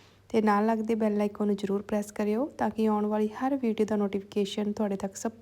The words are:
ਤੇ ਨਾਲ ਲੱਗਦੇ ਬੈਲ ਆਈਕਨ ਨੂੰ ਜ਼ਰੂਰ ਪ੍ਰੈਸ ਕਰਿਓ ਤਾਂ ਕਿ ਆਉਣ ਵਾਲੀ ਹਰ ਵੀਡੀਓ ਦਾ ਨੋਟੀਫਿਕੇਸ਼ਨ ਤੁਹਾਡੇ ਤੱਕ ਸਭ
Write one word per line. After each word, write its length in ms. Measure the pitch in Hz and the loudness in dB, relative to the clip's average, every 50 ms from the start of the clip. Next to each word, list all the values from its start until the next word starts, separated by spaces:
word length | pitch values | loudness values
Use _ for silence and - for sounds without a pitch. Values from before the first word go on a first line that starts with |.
| - - - - - - | -20 -20 -20 -20 -8 -2
ਤੇ 120 | - 226 | 0 2
ਨਾਲ 240 | 208 214 202 202 214 | 4 4 4 4 4
ਲੱਗਦੇ 300 | 220 226 220 220 220 226 | 2 2 0 0 0 0
ਬੈਲ 260 | 214 220 214 208 208 | 2 2 2 2 2
ਆਈਕਨ 240 | 208 208 208 - 208 | 0 0 0 0 0
ਨੂੰ 100 | 208 202 | 0 0
ਜ਼ਰੂਰ 260 | 202 - 190 196 202 | 0 0 -2 -2 -2
ਪ੍ਰੈਸ 300 | 208 - 220 208 208 208 | -2 -2 -4 -4 -4 -4
ਕਰਿਓ 340 | - - 208 208 214 226 285 | -4 -2 -2 0 0 0 -2
ਤਾਂ 240 | 330 - - 226 220 | -4 -2 -2 -2 0
ਕਿ 180 | 214 220 220 | 0 2 2
ਆਉਣ 180 | 214 214 208 208 | 2 2 2 0
ਵਾਲੀ 220 | 208 214 214 214 | 0 0 0 0
ਹਰ 280 | 214 214 - 254 269 285 | -2 -2 -2 -2 -2 0
ਵੀਡੀਓ 300 | 262 254 226 208 220 214 | 0 0 0 2 2 0
ਦਾ 100 | 196 214 | 2 2
ਨੋਟੀਫਿਕੇਸ਼ਨ 760 | 208 202 196 202 196 196 - - 214 202 196 - 214 208 208 | 0 0 0 -2 -4 -6 -4 -2 -2 -2 -2 -2 -2 -2 -2
ਤੁਹਾਡੇ 240 | 208 - 220 196 196 | -2 -2 -2 -2 -2
ਤੱਕ 200 | 190 - 196 - | -4 -4 -6 -6
ਸਭ 160 | - - 226 226 - | -6 -8 -8 -8 -6